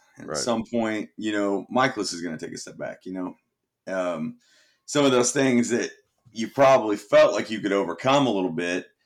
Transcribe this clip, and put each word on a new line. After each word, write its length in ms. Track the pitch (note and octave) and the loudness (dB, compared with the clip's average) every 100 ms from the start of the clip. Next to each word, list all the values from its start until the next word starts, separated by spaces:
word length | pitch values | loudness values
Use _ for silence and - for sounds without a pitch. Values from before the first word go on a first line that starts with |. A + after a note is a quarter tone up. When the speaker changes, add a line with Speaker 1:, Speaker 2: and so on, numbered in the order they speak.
| _ - | _ -18
Speaker 1:
And 100 | D2+ | -10
Speaker 2:
Right. 100 | D2+ | -6
Speaker 1:
at 0 | |
some 260 | B2 A2+ - | -2 -4 -2
point, 420 | A#2 A2 G#2+ - - | -4 -2 -4 -8 -8
you 160 | G#2+ | -6
know, 340 | G#2 G2+ G2 - | -2 -2 -2 -2
Michaelis 420 | A#2 C3+ G#2+ F#2+ | 0 0 -2 -6
is 100 | F2 | -6
gonna 160 | E2+ D#2+ | -10 -10
take 160 | E2 | -12
a 40 | - | -14
step 200 | - - | -16 -12
back, 280 | C2+ - F#2 | -12 -12 -12
you 80 | |
know. 220 | F#2+ F2+ - _ _ _ _ - | -10 -10 -12 _ _ _ _ -8
Um, 520 | F#2 F2+ E2+ D#2+ - _ _ _ _ - | -6 -4 -6 -8 -12 _ _ _ _ -6
some 200 | D3 C#3 | 2 4
of 60 | |
those 200 | B2 A#2+ | 4 2
things 380 | C#3+ C3+ A#2+ G#2 | 2 2 2 2
that 220 | A#2 F#2+ - _ _ _ | 0 -4 -8 _ _ _
you 180 | A2 A2 | -10 -6
probably 480 | - C3+ C3 A2 G2+ | 4 6 6 4 -2
felt 360 | - D3+ D3 | 4 6 6
like 160 | G#2 - | 4 -4
you 120 | G#2+ | -4
could 100 | F#2+ | 0
overcome 560 | G2 E2 E2+ B2+ C#3+ C3 | 0 0 -2 2 2 2
a 60 | |
little 180 | G2+ F#2 | 0 -2
bit 360 | E2 F2 F2+ - _ | -2 -4 -4 -6 _